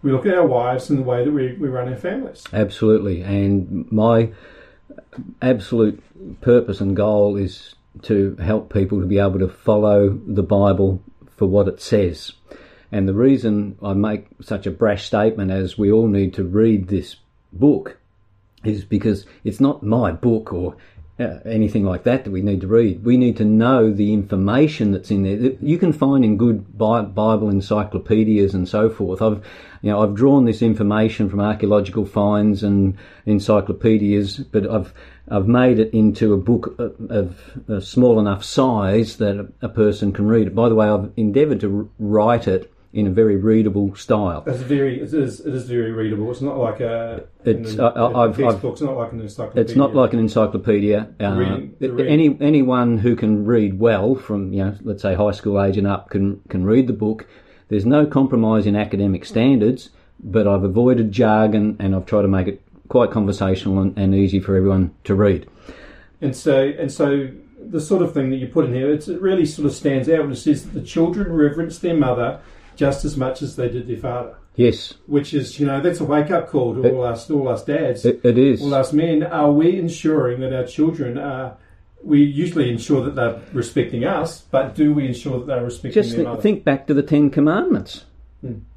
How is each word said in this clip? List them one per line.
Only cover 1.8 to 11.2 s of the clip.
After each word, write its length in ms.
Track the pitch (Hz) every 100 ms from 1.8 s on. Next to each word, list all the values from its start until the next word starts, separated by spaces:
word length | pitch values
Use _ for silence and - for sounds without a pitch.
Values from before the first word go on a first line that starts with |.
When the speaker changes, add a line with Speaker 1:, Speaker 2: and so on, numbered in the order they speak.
| 127
Speaker 1:
our 80 | 127
families. 460 | 175 226 269 - -
Speaker 2:
Absolutely. 680 | 98 101 - 110 107 101 87
And 680 | 92 101 98 101 92 95 -
my 380 | 107 113 113 113 - - - - _ _ - _ - - -
absolute 600 | 127 120 98 117 107 101 _ - - -
purpose 400 | - 120 117 95
and 140 | 98 98
goal 400 | 104 104 104 101
is 400 | 95 - - - _ -
to 320 | - 104 98 -
help 360 | 85 107 -
people 260 | 104 95 101
to 40 | 90
be 140 | 98
able 200 | 98 95
to 100 | 92
follow 680 | - - 107 107 104 101 95 -
the 180 | 101
Bible 580 | 95 101 101 92 98 95 - _